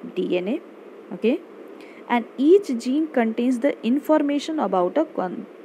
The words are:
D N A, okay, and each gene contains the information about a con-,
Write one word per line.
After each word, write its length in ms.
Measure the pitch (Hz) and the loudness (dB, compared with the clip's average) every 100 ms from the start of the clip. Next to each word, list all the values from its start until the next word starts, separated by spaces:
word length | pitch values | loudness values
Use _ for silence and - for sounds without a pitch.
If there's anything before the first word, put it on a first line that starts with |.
| - | -8
D 220 | - 185 180 | -6 -2 -2
N 120 | 185 | -2
A, 120 | 294 - - - - - | -6 -8 -20 -20 -20 -16
okay, 260 | 185 220 320 - - - - - - - | -2 0 0 -4 -18 -18 -18 -20 -18 -2
and 200 | 240 226 - | -2 -2 0
each 300 | 294 403 392 233 | 6 6 6 -2
gene 280 | 254 285 320 | -2 -2 0
contains 540 | 254 226 226 247 240 | 0 0 0 0 2
the 120 | 277 - | 0 0
information 760 | 220 285 - 311 285 285 - 311 | 0 0 2 2 2 0 -2 -2
about 400 | 202 185 180 277 | 0 2 2 0
a 80 | 320 | -2
con-, 400 | - 185 - - - | -4 -6 -6 -12 -18